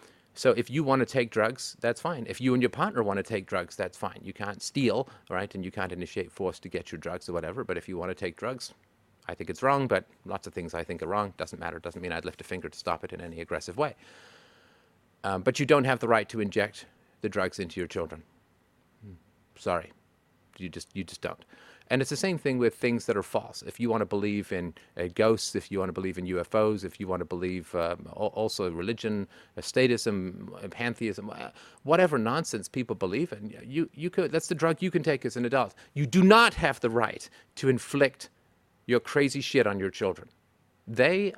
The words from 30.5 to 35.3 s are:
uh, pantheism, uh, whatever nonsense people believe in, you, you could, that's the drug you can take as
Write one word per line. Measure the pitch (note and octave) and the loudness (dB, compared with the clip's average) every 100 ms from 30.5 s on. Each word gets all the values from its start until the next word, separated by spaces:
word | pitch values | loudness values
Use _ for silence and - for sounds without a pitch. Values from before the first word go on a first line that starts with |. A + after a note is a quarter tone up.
| - | -14
uh, | G2 | -12
pantheism, | - A#2+ A#2 A2+ G2 G#2 | -6 -4 -2 -4 -6 -8
uh, | - - - - - | -10 -12 -14 -20 -8
whatever | C3 E3+ F3+ C#3 | 2 6 6 4
nonsense | A2 D3 - A2 F2+ | 2 0 -2 -4 -4
people | C3 A#2+ | -4 -4
believe | G2+ F#2 A2 F3 | -2 -2 0 -2
in, | G#2 G#2 A2+ | -6 -12 -14
you, | A2+ C#3+ D#3+ | -6 -4 -4
you | C3+ F3 | -4 -4
could, | F#3+ D#3+ | 0 0
that's | D#3 - | 0 -2
the | |
drug | D#3+ E3 D#3 | 0 0 2
you | F#3 | 0
can | E3 | 0
take | D#3 C#3 | 2 0
as | B2 | 0